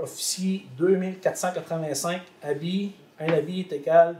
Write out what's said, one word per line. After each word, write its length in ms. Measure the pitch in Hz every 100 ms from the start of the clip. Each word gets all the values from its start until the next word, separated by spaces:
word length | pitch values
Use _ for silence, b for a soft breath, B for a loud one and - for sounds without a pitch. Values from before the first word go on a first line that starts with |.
officier 640 | 147 - - 185 190 190 131 127
deux 200 | 180 190
mille 220 | 185 185
quatre 200 | 156 -
cent 140 | 185
quatre-vingt-cinq 680 | 170 - 165 156 135 170 180 - -
habits. 500 | 147 143 170 190 202 - - -
Un 140 | 160
habit 280 | 160 147 185
est 120 | 185
égal 460 | 143 151 165 170